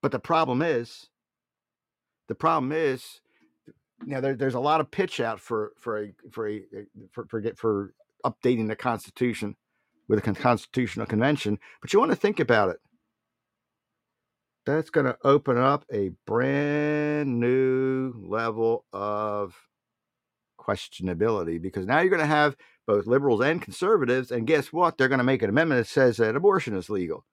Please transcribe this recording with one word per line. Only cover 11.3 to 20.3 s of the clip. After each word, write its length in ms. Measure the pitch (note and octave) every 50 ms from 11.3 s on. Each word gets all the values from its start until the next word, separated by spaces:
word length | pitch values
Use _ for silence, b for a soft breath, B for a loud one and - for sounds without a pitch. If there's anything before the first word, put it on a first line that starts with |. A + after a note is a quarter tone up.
| D3+ C#3 - G#2 G#2 G#2 B B B B
But 120 | B - -
you 80 | G3+
wanna 160 | B3 D#4+ A#3+
think 240 | - - G3+ G#3 -
about 300 | D#3 - A#2+ A2 G2+ F#2
it. 100 | E2+ - _ _ _ _ _ _ _ _ _ _ _ _ _ _ _ _ _ _ _ _ _ _ _ _ _ _ _ _ _ _ _ _ _ _ _ _ _
That's 240 | - C#3 D#3 D#3 -
gonna 260 | - D#3+ C#3 C3 A#2+ - -
open 340 | C#3 C#3 D3 C#3+ - B2+ A#2+
up 260 | B2+ C3+ C#3+ C#3+ - _ C3+
a 180 | G#2+ G2 F#2+ - _ _
brand 1120 | - G#2 A#2 B2+ C3+ C#3 C#3+ D3 D3 D3 D3 D3 D3+ D3+ D3+ D3+ D3+ D3+ D3+ D3 C#3 B2 A#2+
new 720 | A#2+ A#2+ B2+ C3 C3 C3 C3 C3 C3 C3 C3 C3 C3 C3 A#2+ A2+
level 680 | F#2 F2 G2 A2 A#2 A#2 A2 A2 A2+ A2+ A2+ A#2 _ _ -
of 600 | F#2+ G2+ G#2 G#2 G#2 G#2+ G#2+ G#2 G#2 G2+ F#2+ F2+ - _ _ _ _ _ _ _ _ _ _ _ _ _ _